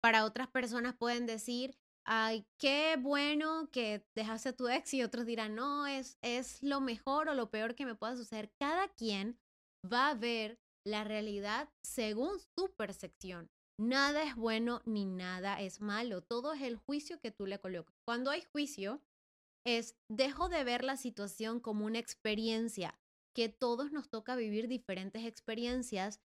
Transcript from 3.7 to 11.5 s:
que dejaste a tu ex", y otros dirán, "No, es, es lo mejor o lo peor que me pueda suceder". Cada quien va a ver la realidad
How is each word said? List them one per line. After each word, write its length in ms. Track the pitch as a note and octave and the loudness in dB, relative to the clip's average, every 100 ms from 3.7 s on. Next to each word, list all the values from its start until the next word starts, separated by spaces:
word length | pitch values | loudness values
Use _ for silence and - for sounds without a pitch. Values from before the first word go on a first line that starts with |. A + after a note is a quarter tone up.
que 360 | C4 A3+ G#3 - - | -2 0 -2 -6 -4
dejaste 340 | G#3+ A3+ C4 | -4 -2 -4
a 60 | B3 | -2
tu 120 | B3 | 0
ex", 260 | C4 - | 0 0
y 80 | C4+ | 0
otros 240 | A#3+ A#3 A#3 | 0 -2 -2
dirán, 280 | A3+ G#3+ | -2 -2
"No, 320 | G#3+ C#4 C#4+ C#4+ | -2 -2 0 0
es, 320 | C4+ C4 - | -2 -6 -6
es 400 | A#3+ A#3+ B3+ - | -2 -2 -4 -4
lo 180 | C#4 C#4 | 0 2
mejor 480 | C4+ A#3 - C#4+ D#4 | 0 -2 2 2 2
o 60 | |
lo 160 | C#4 A3+ | 2 0
peor 240 | A3 A3 | 0 -2
que 120 | A#3+ C4+ | -2 -4
me 80 | |
pueda 220 | A3 A3 B3 | -4 -4 -4
suceder". 360 | A3+ A3 G#3+ _ | -6 -8 -8 _
Cada 300 | C#4+ E4 G4 | 0 2 0
quien 500 | - A3+ G3 G3+ A#3+ _ _ _ _ F3+ | 0 0 0 -2 -6 _ _ _ _ 0
va 200 | A#3+ C#4 | 4 4
a 40 | |
ver 440 | C4 A#3+ A#3 G#3+ A#3 _ _ G3+ | 4 0 0 -2 -6 _ _ -4
la 180 | G#3 | -2
realidad 640 | G#3+ G#3+ G#3+ G3+ G3+ | 0 -2 -2 -2 0